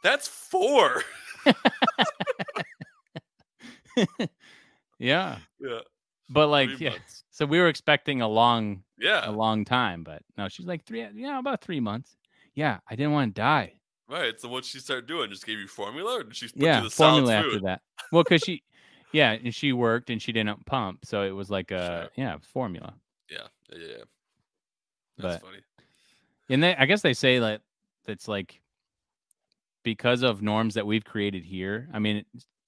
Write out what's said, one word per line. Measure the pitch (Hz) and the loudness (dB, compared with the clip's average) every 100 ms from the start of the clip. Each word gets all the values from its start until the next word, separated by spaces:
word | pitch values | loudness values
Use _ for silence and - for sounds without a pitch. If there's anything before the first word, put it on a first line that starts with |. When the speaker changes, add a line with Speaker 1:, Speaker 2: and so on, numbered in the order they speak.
Speaker 1:
That's | 196 285 - | 2 2 -2
four. | - - 359 370 277 165 123 - - - - - | -12 -4 0 4 6 6 4 -4 -12 -16 0 2
<laughs> | - 269 - 254 - - - - - 180 196 - - - _ _ - - _ _ _ 247 - _ 247 | 4 2 2 0 0 -2 -2 -6 -6 -8 -10 -10 -16 -20 _ _ -20 -20 _ _ _ -20 -20 _ 0
Speaker 2:
<laughs> | 196 - 196 _ - - _ _ _ - | 0 -2 -6 _ -20 -20 _ _ _ -4
Yeah. | 123 160 185 90 - _ | 0 0 0 -8 -14 _
Speaker 1:
Yeah. | 131 113 - _ _ _ - | -10 -8 -12 _ _ _ 0
Speaker 2:
But, | 151 151 | 2 4
like, | 143 131 | 4 2
Speaker 1:
Three | 135 | -2
Speaker 2:
yeah. | 147 | -6
Speaker 1:
months. | 101 - - _ | -6 -12 -20 _
Speaker 2:
So | - 147 | -4 2
we | 165 | 4
were | 175 | 4
expecting | 143 - 147 - 135 | 2 2 2 2 0
a | 110 | 2
long, | 110 120 113 107 92 - - | 4 6 4 0 -6 -12 -4
Speaker 1:
Yeah. | 147 202 - | 0 0 0
Speaker 2:
a | |
long | 107 110 107 101 | 0 0 0 0
time, | 123 113 85 | 0 0 -4
but | 80 76 - - | -12 -16 -16 -10
no, | 98 | -10
she's | - 180 | -10 -10
like, | 165 - | -10 -10
"Three, | 226 220 208 | -12 -12 -12
yeah, | 269 269 | -10 -6
about | 269 233 | -6 -6
three | - 151 | -6 -4
months." | 110 113 - _ _ _ _ 139 | -2 -4 -10 _ _ _ _ -4
Yeah, | 151 95 - | -2 -4 -8
I | 113 | -4
didn't | 147 | 0
wanna | 147 120 | 0 0
die. | 101 120 151 87 - _ _ - | 0 0 0 -2 -10 _ _ -12
Speaker 1:
Right. | 160 123 113 | -6 -4 -6
So | 120 | -8
what'd | 127 127 | -10 -10
she | 131 | -12
start | - 127 120 | -8 -8 -6
doing? | 165 110 | -6 -6
Just | 92 110 | -8 -10
gave | 107 | -10
you | 95 | -10
formula, | - 101 143 214 247 | -10 -10 -6 -6 -6
or | |
did | 113 - | -8 -12
she | 117 - | -12 0
put | 160 | 2
Speaker 2:
Yeah, | 127 | 2
Speaker 1:
you | |
the | 107 | 2
solid | - 127 131 127 | 6 6 8 6
Speaker 2:
formula | 107 | 4
after | 117 104 | 2 -2
Speaker 1:
food? | |
Speaker 2:
that. | 95 92 _ - - | -4 -6 _ -20 2
Well, | 165 | 4
'cause | 165 165 | 6 4
she, | - 156 _ _ _ _ _ | 2 -6 _ _ _ _ _
yeah, | 151 123 | 4 4
and | 113 120 | 2 -4
she | - 143 | -4 -2
worked | 123 117 120 - | 2 2 0 -2
and | 113 | -6
she | - | -4
didn't | 113 104 104 - | -2 -2 -4 -6
pump, | 135 98 - - | -4 -4 -8 -6
so | 104 | -4
it | 98 | -2
was | 98 98 | -4 -6
like | 98 90 | -6 -4
a, | 92 87 85 - | -4 -4 -6 -8
Speaker 1:
Sure. | - | -8
Speaker 2:
yeah, | 127 73 | -6 -8
formula. | - 131 120 82 - - _ _ - | -10 -8 -6 -8 -14 -20 _ _ -18
Speaker 1:
Yeah, | - - _ _ | -18 -18 _ _
yeah, | 85 80 58 | -18 -16 -18
yeah. | - _ _ _ _ _ _ _ _ _ _ - | -20 _ _ _ _ _ _ _ _ _ _ -10
That's | 92 85 | -8 -8
Speaker 2:
But | |
Speaker 1:
funny. | 92 98 _ _ _ _ _ _ _ _ - | -10 -20 _ _ _ _ _ _ _ _ 0
Speaker 2:
and | 131 | 2
they, | 175 151 | 4 4
I | 135 | 4
guess | 208 | 4
they | 156 | 2
say | 120 131 127 | 4 4 4
that | 110 107 _ _ _ _ - | 2 -2 _ _ _ _ -14
it's, | 101 - | -10 -6
like, | 101 92 _ _ _ _ _ _ _ _ _ _ _ _ _ | -6 -6 _ _ _ _ _ _ _ _ _ _ _ _ _
because | 117 107 120 123 | -6 -2 0 2
of | 127 101 | 2 0
norms | 107 107 113 107 | 0 0 0 -2
that | 104 | -2
we've | 110 - | -2 -2
created | 107 101 92 85 | -4 -4 -6 -10
here. | 92 95 107 147 | -8 -6 -8 -8
I | 110 | -4
mean, | 107 104 - | -2 -4 -8
it's, | 120 - _ | -20 -20 _